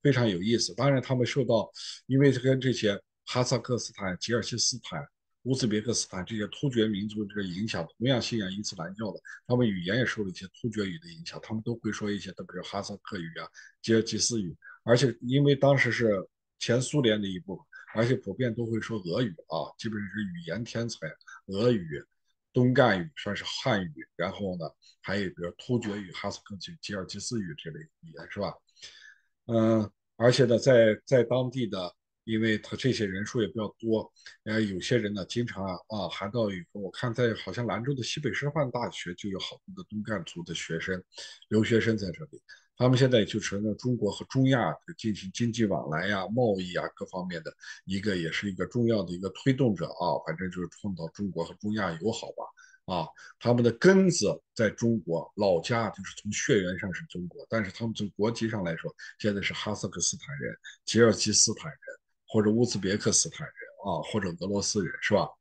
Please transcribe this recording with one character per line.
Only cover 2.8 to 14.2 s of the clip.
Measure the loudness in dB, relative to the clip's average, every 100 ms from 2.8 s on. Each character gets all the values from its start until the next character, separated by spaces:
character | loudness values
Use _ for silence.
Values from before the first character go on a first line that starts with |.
| 2 0 _ _
哈 | -2 0
萨 | 2 0
克 | 0 -4
斯 | -4
坦、 | -6 -6 -4
吉 | -2
尔 | -2
吉 | -2 -2
斯 | -2 -2
斯 |
坦、 | -10 -10 -10 _ _ _
乌 | -2
兹 | 0
别 | 0 0
克 | -2
斯 | -4 -4
坦 | -8 -6
这 |
些 | -6 -6
突 | -4 0
厥 | 2 2
民 | 0 -4
族 | -6
的 | -6
这 | -6
个 |
影 | -6 -4 -4
响， | -4 -8 _
同 | 0
样 | 0
信 | 0 -4
仰 | -4
伊 | -6
斯 | -8
兰 | -8 -10 -6
教 | -8
的， | -8 -16 -18 0
他 |
们 | 2
语 | 2 0
言 | 0 0
也 |
受 | 0 -2
了 | -6
一 |
些 | -6 -14 _
突 | -6
厥 | -4
语 | -4 -6
的 | -14
影 | -14
响， | -14 -14
他 | -8
们 | -6
都 | -4 -4
会 | -4
说 | -4 -4
一 | -4
些， | -8
比 | -14 -12
如 | -10
哈 | -8 -8
萨 | -8 -12
克 | -10 -10
语 | -10 -12
啊、 | -14 -16 -20 _
吉 | 2
尔 | 4
吉 | 4
斯 | -2